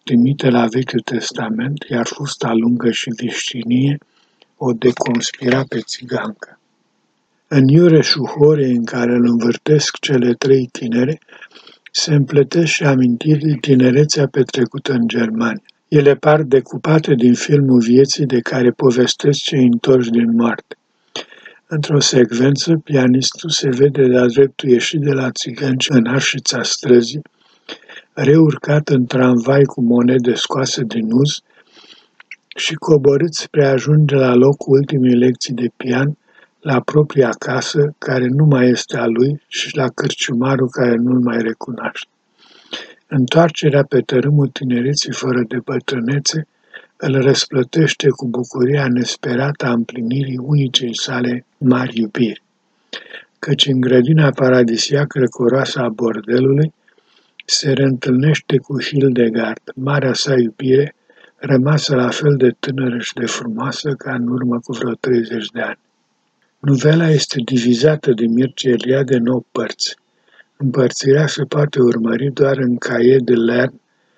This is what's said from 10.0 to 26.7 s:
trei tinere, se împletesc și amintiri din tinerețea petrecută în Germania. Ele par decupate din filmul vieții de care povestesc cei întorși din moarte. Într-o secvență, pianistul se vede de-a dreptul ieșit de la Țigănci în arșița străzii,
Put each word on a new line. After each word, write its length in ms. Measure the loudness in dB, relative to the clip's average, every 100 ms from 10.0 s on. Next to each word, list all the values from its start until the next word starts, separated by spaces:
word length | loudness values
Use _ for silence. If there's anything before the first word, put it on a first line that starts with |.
| -2 0 0
trei 360 | 0 2 2 0
tinere, 480 | -8 -4 -2 -2 -4 _ -20 -20 -20 -20 _ _
se 200 | -8 0
împletesc 580 | 0 2 2 2 2 0
și 120 | 0
amintiri 560 | 0 2 2 0 0 0
din 180 | 0 -2
tinerețea 680 | 2 4 4 4 2 0 -2
petrecută 680 | 0 -2 -2 -4 -4 -4
în 140 | -2 -2
Germania. 560 | -2 -2 -2 -4 -4 -12 _ _
Ele 280 | 4 4 4
par 260 | 2 2
decupate 720 | 2 0 0 -6 0 2 2
din 200 | 2 4
filmul 460 | 2 2 2 4 2
vieții 460 | 4 4 4 2 -2
de 140 | -2
care 320 | -2 0 0
povestesc 680 | 2 2 2 0 0 -2 -2
cei 240 | -2 2
întorși 460 | 2 2 2 2 2
din 260 | 0 0 0
moarte. 400 | 0 -4 -12 -20 _ _ _ -14 -14 -20 -20 -20 _
Într-o 260 | -6 0 2
secvență, 840 | 2 2 2 2 0 0 0 -2
pianistul 640 | 0 0 2 2 0 -6 -6
se 200 | -4 -2
vede 380 | 2 2 4 4
de-a 180 | 4 4
dreptul 440 | 4 2 2 2
ieșit 300 | 2 2 -2
de 120 | -2
la 200 | -2 -2
Țigănci 580 | -6 -10 -6 -4 -2 0
în 180 | 2 2
arșița 560 | 0 -2 -4 -6 -6
străzii, 580 | -6